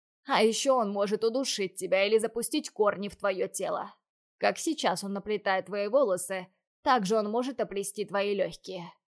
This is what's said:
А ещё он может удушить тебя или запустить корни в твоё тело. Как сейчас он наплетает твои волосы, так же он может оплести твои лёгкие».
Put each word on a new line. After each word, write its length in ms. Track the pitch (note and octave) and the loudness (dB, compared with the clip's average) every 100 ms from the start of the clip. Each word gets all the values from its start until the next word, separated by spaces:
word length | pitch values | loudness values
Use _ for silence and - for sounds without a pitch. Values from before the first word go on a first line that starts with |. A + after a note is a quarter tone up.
| _ _ - | _ _ 0
А 160 | G#3+ | 4
ещё 340 | A3 G#3+ C#4 C4 | 4 4 2 2
он 140 | G#3 | 2
может 340 | G3+ G3+ G#3 | 0 0 0
удушить 520 | A3+ B3 C4 - F#3+ - | 0 0 -2 -2 -4 -6
тебя 280 | F#3 F#3+ | 0 2
или 140 | G3+ A3 | 4 4
запустить 520 | A3+ A#3 A3+ D4+ - | 2 -2 -2 -2 -2
корни 380 | - G#3 G3 G3+ | 2 2 2 -4
в 80 | - | -4
твоё 320 | G3+ F#3+ F#3+ | -2 -2 -4
тело. 460 | - E3+ D3+ - - _ _ _ _ | -4 -4 -4 -6 -14 _ _ _ _
Как 200 | G3+ F#3+ | 0 0
сейчас 440 | E4+ D4+ A3+ F3+ | -2 0 0 0
он 100 | G3 | -4
наплетает 540 | G3 G#3 G#3 G3+ F#3+ F#3 | -6 -4 -2 0 -2 -2
твои 220 | G3+ G3+ | -4 2
волосы, 580 | B3+ A#3+ F3+ - F#3+ F3+ _ _ _ | 2 4 2 -2 -6 -10 _ _ _
так 240 | - B3+ F#3+ | 2 2 4
же 100 | A3 | 0
он 140 | G#3 | 0
может 300 | A3+ B3+ B3 | -2 -2 -4
оплести 440 | G#3+ G3 F#3+ - | -4 -4 -6 -6
твои 300 | G3+ G3 G3+ | -4 -2 0
лёгкие». 580 | G3+ E3+ - - F#3 E3+ - | 0 -2 -6 -12 -12 -12 -18